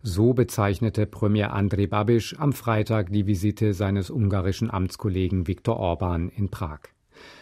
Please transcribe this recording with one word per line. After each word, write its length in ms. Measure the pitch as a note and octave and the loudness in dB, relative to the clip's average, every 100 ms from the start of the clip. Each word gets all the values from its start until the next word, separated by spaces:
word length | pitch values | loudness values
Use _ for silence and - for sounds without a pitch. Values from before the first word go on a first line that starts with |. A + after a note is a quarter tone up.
So 300 | A2+ F2 A2+ | -2 2 4
bezeichnete 720 | B2+ A#2 - G2+ G2 A2 G#2 G#2+ | 4 2 2 0 2 -2 0 -4
Premier 440 | - G#2 G#2 G2+ | 0 0 2 0
Andrej 340 | - G2 G2 G2+ | 0 0 0 0
Babiš 480 | G#2 G#2+ A#2 - - | 0 4 2 2 -2
am 140 | D3 | -2
Freitag 580 | - B2 A2 G#2+ A2 F2+ | 0 0 0 2 0 0
die 140 | G#2 G2 | 0 0
Visite 480 | G2 G#2 G#2 G#2+ | 2 0 0 0
seines 380 | F#2+ G2+ G2 F2+ | 0 0 0 -2
ungarischen 600 | D#3 G2+ G2 F#2 F#2+ A#2 | 0 0 2 0 -2 -2
Amtskollegen 760 | F#2+ F#2 - G#2+ F#2+ F#2 F#2+ F2 | -2 -4 -2 -4 0 0 0 -2
Viktor 320 | F2+ - A2+ | -4 -2 -2
Orbán 500 | F2+ E2 F2+ E2+ F2 | -2 -2 -2 -2 -4
in 200 | - G2 | -4 -6
Prag. 300 | - E2+ D2+ - _ _ - - - | -4 -10 -10 -18 _ _ -20 -20 -20